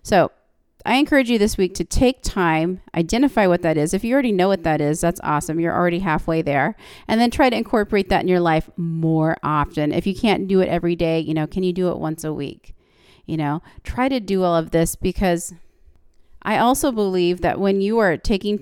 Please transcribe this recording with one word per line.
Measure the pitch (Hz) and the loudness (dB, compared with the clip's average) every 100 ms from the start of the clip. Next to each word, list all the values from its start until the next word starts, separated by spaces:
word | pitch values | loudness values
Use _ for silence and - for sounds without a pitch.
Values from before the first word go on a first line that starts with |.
So | - 190 156 _ _ _ _ _ - | 0 4 2 _ _ _ _ _ -2
I | 247 | 0
encourage | 294 285 240 | 4 2 4
you | 233 | 2
this | 208 - | 2 0
week | 185 - | -2 -2
to | 170 | -4
take | - 254 262 | 2 2 0
time, | - - 170 160 170 185 - | -4 -2 0 0 -2 -6 -6
identify | - 165 226 277 - 190 | -4 -2 2 2 2 2
what | 175 | 2
that | 170 160 | 2 0
is. | 151 | 0
If | 190 | -2
you | 226 | 0
already | 262 247 | 0 2
know | 196 185 | 2 2
what | 190 | 0
that | 165 156 | 0 0
is, | 147 156 | 0 0
that's | 170 - | -2 -2
awesome. | - 147 147 160 | -2 -4 -2 -4
You're | 165 | -2
already | - 175 170 | 0 0 0
halfway | 185 156 - 165 | -2 -2 -2 -2
there. | 147 143 151 214 - - - | 0 0 0 -4 -14 -14 -2
And | 226 | 0
then | 240 | 2
try | - 269 | 4 2
to | 226 | 2
incorporate | 226 233 208 208 190 | -2 -2 0 0 2
that | 185 | 0
in | 180 | 2
your | 180 | 2
life | 170 160 - - | 2 0 -2 -6
more | 170 165 160 160 156 - | -6 -2 0 2 0 -2
often. | - 151 147 - 151 | -2 0 0 -2 -2
If | - 196 | 0 -2
you | |
can't | 190 220 190 190 | 0 0 0 2
do | 190 | 2
it | 180 | 2
every | 170 175 175 | 0 -2 0
day, | 165 160 | 0 0
you | 156 | -2
know, | 156 151 | -2 -4
can | - | -2
you | 185 | -2
do | 180 180 | -2 -2
it | - | -2
once | 156 160 156 | -6 -6 -8
a | |
week? | 151 139 - - - _ _ _ _ - | -8 -10 -12 -20 -20 _ _ _ _ -8
You | 160 | -4
know, | 147 151 - - - | -2 -4 -8 -18 -10
try | - 262 | -4 -2
to | 262 | -2
do | 190 190 | -2 0
all | 180 170 | 2 0
of | 160 | 0
this, | 165 165 - | 0 0 -2
because | 185 - 190 170 - 175 - _ - - - _ _ - | -4 0 0 0 -4 -16 -20 _ -20 -20 -20 _ _ -12
I | - 214 | -4 0
also | 233 277 302 | 2 2 0
believe | 220 202 185 175 180 | 0 0 0 0 0
that | 170 - | -2 0
when | 196 196 | 0 0
you | 196 226 | 0 2
are | 202 156 | 2 0
taking | - 196 202 208 | 0 -2 -2 -4